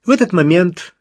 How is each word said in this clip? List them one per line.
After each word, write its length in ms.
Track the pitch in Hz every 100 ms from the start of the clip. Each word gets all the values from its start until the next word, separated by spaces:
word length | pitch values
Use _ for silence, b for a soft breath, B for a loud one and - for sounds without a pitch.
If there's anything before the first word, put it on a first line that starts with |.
В 60 | -
этот 220 | 262 240
момент 600 | 180 147 170 180 165 - _